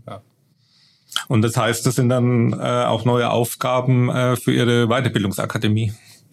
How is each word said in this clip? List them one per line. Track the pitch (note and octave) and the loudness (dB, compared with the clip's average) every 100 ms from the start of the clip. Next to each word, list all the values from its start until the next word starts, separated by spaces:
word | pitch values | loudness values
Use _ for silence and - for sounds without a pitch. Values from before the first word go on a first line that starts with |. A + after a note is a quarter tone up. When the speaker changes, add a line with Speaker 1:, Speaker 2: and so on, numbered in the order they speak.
| - | -10
Speaker 1:
Ja. | G2+ - _ _ _ _ _ _ _ _ - - | -18 -20 _ _ _ _ _ _ _ _ -12 0
Speaker 2:
Und | B2 | 2
das | A#2 B2 | 2 0
heißt, | A2+ A2 C3+ | 0 0 -2
das | C3 | 0
sind | B2 | 2
dann, | B2+ B2 A#2+ A#2+ | 2 2 2 0
äh, | A#2+ | -2
auch | B2 B2 A#2+ A2 A#2+ | -2 0 0 0 0
neue | B2 A#2 | 0 0
Aufgaben, | G#2+ A#2+ - B2+ B2+ B2+ B2+ B2 | 0 -2 -4 -2 0 2 2 2
äh, | B2+ B2+ A#2+ | 0 0 0
für | - | 0
Ihre | B2+ A#2+ A#2+ A#2 | 2 2 2 2
Weiterbildungsakademie? | B2+ A#2 A#2 G2 F#2 G#2+ G#2+ G#2+ G#2+ A2 G#2+ - - _ | 2 0 0 -2 -2 -4 -2 0 0 -2 -6 -14 -20 _